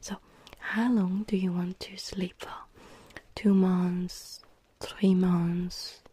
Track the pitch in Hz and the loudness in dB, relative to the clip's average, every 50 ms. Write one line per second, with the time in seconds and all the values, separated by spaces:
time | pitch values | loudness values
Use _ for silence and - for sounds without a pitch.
0 | - - 202 - _ _ - - - - - - - - - 208 226 247 247 226 | -12 -12 -12 -12 _ _ -20 -20 -20 -20 -20 -14 -8 -6 -2 0 2 2 4 4
1 | 190 180 185 196 214 - - 190 190 185 175 180 180 180 185 - - - 196 190 | 2 2 0 -2 -2 0 0 0 0 0 0 0 -2 -4 -6 -8 -12 -14 -14 -14
2 | - - - 196 185 180 - _ - - - - - - _ - - - - - | -12 -10 -6 -6 -6 -6 -6 _ -14 -14 -14 -14 -16 -18 _ -20 -20 -20 -20 -20
3 | - - - - - _ - - - 214 196 190 190 185 185 180 180 180 180 180 | -20 -20 -20 -20 -20 _ -16 0 2 4 6 6 6 6 4 4 2 2 0 -2
4 | 180 180 - - - - - - _ - - _ _ _ _ _ - - - - | -4 -6 -8 -12 -16 -16 -18 -20 _ -20 -20 _ _ _ _ _ -14 -14 -8 0
5 | - 190 190 185 185 185 180 175 170 170 170 175 180 180 - - - - - - | 4 4 6 6 6 4 4 2 2 0 0 -2 -4 -4 -6 -10 -12 -14 -14 -16
6 | _ - | _ -20